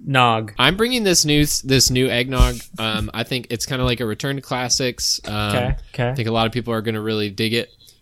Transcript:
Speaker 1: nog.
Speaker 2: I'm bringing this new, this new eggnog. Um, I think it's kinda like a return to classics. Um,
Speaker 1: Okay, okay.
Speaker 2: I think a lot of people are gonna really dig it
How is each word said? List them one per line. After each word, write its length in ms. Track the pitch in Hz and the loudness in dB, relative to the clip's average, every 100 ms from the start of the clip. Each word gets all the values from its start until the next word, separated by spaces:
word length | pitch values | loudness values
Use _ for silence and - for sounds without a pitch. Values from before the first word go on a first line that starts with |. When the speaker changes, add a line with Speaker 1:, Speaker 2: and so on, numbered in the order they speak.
Speaker 1:
nog. 480 | - 135 120 113 110 - | 0 4 4 4 -2 2
Speaker 2:
I'm 180 | 131 185 | 2 4
bringing 280 | 233 254 | 0 2
this 200 | 196 165 | 2 2
new, 220 | 147 147 147 - | 4 4 2 0
this 260 | 127 131 - | 2 2 4
new 180 | 127 131 | 2 2
eggnog. 460 | 120 127 127 127 117 - - | 0 0 2 2 0 -10 -6
Um, 320 | 110 110 107 | -4 -2 -4
I 80 | 110 | -6
think 240 | 117 127 - | -4 -4 -4
it's 140 | 120 - | -6 -4
kinda 180 | 131 | -2
like 160 | 127 120 | 0 0
a 60 | 113 | -2
return 300 | 104 139 139 | -4 -4 -6
to 60 | |
classics. 760 | - 127 127 - 127 - - - | -4 -4 -2 0 -2 -2 -2 -2
Um, 320 | - 107 104 120 | -4 -2 0 0
Speaker 1:
Okay, 200 | 123 - - | 0 -4 -6
okay. 140 | - 120 | -4 -2
Speaker 2:
I 40 | |
think 140 | 127 113 | -2 -2
a 40 | |
lot 140 | 113 113 | 0 0
of 60 | |
people 220 | 120 117 | -2 -4
are 80 | 113 | -4
gonna 180 | 110 110 | -2 -4
really 300 | 110 107 104 | -2 -2 -2
dig 240 | 101 110 | -2 -2
it 160 | 117 - _ - - | -2 -4 _ -20 -20